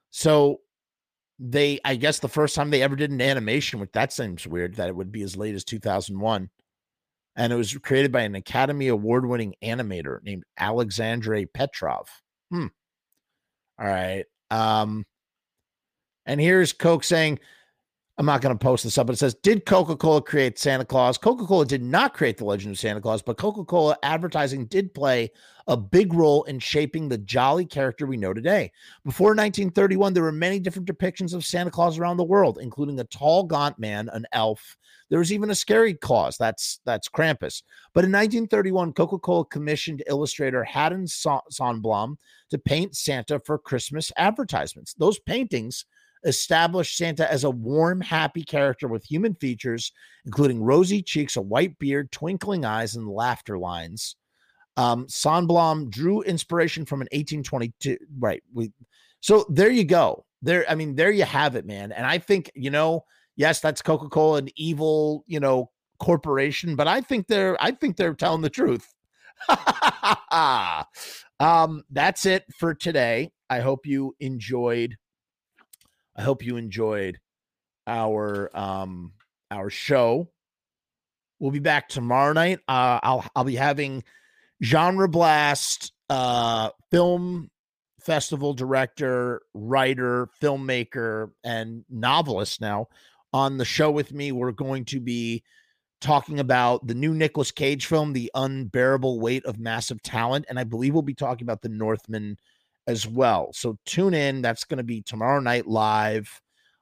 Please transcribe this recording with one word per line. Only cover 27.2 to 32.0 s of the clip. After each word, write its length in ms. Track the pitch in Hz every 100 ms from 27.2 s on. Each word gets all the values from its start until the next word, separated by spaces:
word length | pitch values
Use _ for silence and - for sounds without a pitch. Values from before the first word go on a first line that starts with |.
| 101 123 131 165
character 420 | 180 143 135 - 139
we 120 | 123
know 160 | 95
today. 380 | 104 135 202 101 - - - 143
Before 280 | - 196
nineteen 360 | 214 214 196 190
thirty-one, 420 | 196 196 190 196
there 100 | 180
were 100 | 160
many 280 | 156 175 196
different 260 | 185 190 180
depictions 460 | 165 180 - 180
of 140 | 175 -
Santa 240 | 175 180
Claus 280 | - 170
around 200 | 160